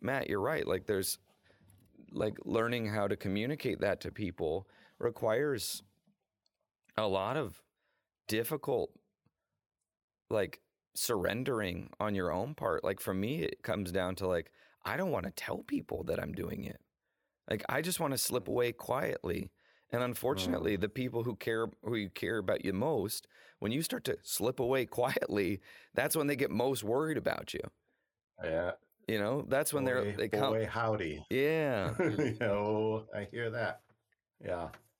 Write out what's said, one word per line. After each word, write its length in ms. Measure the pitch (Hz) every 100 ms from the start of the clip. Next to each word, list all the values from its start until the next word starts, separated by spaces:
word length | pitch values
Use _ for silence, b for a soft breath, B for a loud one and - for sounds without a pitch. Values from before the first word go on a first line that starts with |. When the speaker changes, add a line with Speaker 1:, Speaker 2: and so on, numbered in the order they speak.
Speaker 1:
Matt, 280 | 107 135 -
you're 120 | 101
right. 260 | 110 156 -
Like, 200 | 92 95
there's, 320 | 98 92 - _ b b b b b - - -
like, 260 | - 107 - -
learning 420 | 113 117 123 110
how 200 | 107 98
to 80 | 101
communicate 680 | 101 98 117 147 127 -
that 200 | 101 90
to 100 | 78
people 560 | 78 98 85 80 87 98 B B B
requires 840 | 120 113 113 113 147 127 - - - _ _ _ _ _ _ _ _ _ _ -
a 100 | 107
lot 300 | 95 98 143
of 240 | 117 82 _ _ _ _ _ _ -
difficult, 640 | 110 113 156 - 123 71 - _ _ _ _ _ _ _ _ _ _ _ _ -
like, 320 | 107 92 - _ _ _ -
surrendering 920 | - 110 87 104 131 120 101 87 104 -
on 160 | 107 101
your 160 | 90
own 240 | 85 120 151
part. 280 | - 80
Like, 160 | - 98
for 140 | -
me, 300 | 95 104 156
it 200 | 160 -
comes 280 | - 101 90
down 240 | 92 90 95
to, 120 | 95
like, 240 | 87 82 b b b
I 140 | - 123
don't 140 | 185
wanna 200 | 120 92
tell 320 | - - -
people 400 | - 285 - - -
that 140 | 87
I'm 120 | 82
doing 300 | - - -
it. 160 | - - _ _ _ _ _ _ -
Like, 140 | 107 -
I 120 | 131
just 180 | 165 -
wanna 180 | 156 131
slip 300 | - 120 -
Speaker 2:
Mm-hmm. 40 |
Speaker 1:
away 200 | 120 120
quietly. 800 | 120 - 127 - - 90 - - _ b b b
And 120 | 120
unfortunately, 680 | 123 117 120 151 - - -
Speaker 2:
Mm-hmm. 80 | 98
Speaker 1:
the 80 | 104
people 340 | 131 127 117
who 120 | 117 104
care, 320 | - 113 113 -
who 120 | 104 113
you 140 | 98
care 280 | - 87 113
about 280 | 95 101 -
you 80 |
most, 540 | 95 139 139 98 - - B B B
when 120 | 104
you 100 | 127
start 220 | 160 247 -
to 120 | -
slip 360 | - - 107 131
away 260 | 120 135 120
<laughs> 20 |
quietly, 760 | - 123 - - 104 92 101 B B B
that's 220 | - 143 165
when 120 | 143
they 80 | 139
get 160 | 135
most 320 | 92 127 135
worried 340 | 101 123 160 139
about 360 | - 50 -
you. 80 | - - - _ _ _ _ _ -
Speaker 2:
Yeah. 280 | 87 80 87 - _ _ -
Speaker 1:
You 120 | 110
know, 260 | 104 139 -
that's 260 | 135 151
when 100 | 147 131
they're, 180 | 127
Speaker 2:
Boy, 120 | 104 101
Speaker 1:
they 120 | 107
come. 240 | 104 131
Speaker 2:
boy, 120 | 110 101
howdy. 600 | 113 113 107 85 73 73
Speaker 1:
Yeah. 640 | 127 143 160 147 117 92 117
Speaker 2:
<laughs> 40 |
You 380 | 170 110 139 110
know, 640 | 113 101 104 107 110 110 107 104
I 120 | 101
hear 180 | 117 117
that. 300 | 117 104 - _ _ _ _ _ -
Yeah. 260 | 95 87 82 - _